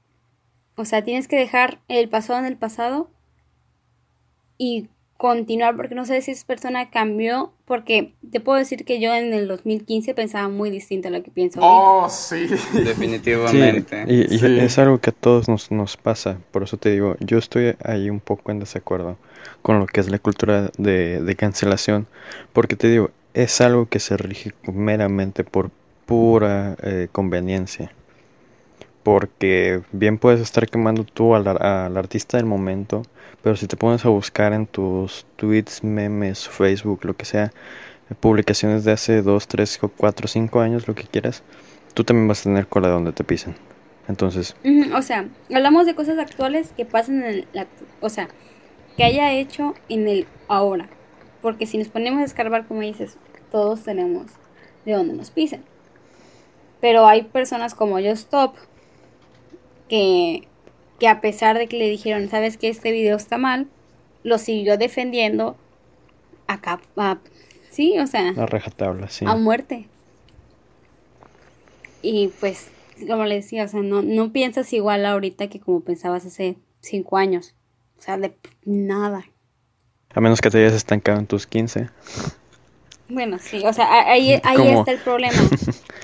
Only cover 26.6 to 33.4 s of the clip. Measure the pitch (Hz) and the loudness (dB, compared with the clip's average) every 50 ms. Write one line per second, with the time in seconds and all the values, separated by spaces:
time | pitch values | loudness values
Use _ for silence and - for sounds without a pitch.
26.6 | 98 101 92 - - 104 95 90 87 - - 101 98 92 87 87 90 92 95 92 | -4 -6 -8 -8 -6 -6 -4 -4 -6 -6 -4 -4 -2 -2 -2 -2 -2 -2 -4 -4
27.6 | 92 - - - - - - _ _ _ _ _ _ _ _ _ _ _ _ _ | -4 -6 -10 -12 -14 -14 -16 _ _ _ _ _ _ _ _ _ _ _ _ _
28.6 | _ _ _ - - _ _ _ - 107 104 98 101 98 _ - 98 95 92 92 | _ _ _ -20 -20 _ _ _ 2 4 4 4 2 0 _ -2 0 2 2 2
29.6 | 90 92 92 92 92 - - 95 107 107 107 107 - 123 120 117 113 - - 117 | 2 0 -2 -4 -6 -8 -4 0 0 0 2 4 4 4 4 4 2 -2 -2 -2
30.6 | 113 - - 117 113 110 110 113 104 - - - 113 117 113 107 98 98 92 - | -2 0 0 0 0 0 0 -2 -4 -4 -2 2 4 4 4 4 4 2 0 0
31.6 | - 101 98 95 92 90 90 95 95 - - 104 - - - 123 117 110 104 95 | 0 0 0 -2 -4 -4 -4 -4 -4 -4 -6 -8 -6 -2 -2 0 0 0 -2 -2
32.6 | 95 95 95 98 98 - - 107 123 - _ - - - - _ | -2 -4 -4 -6 -6 -6 -6 -6 -6 -10 _ -20 -20 -20 -12 _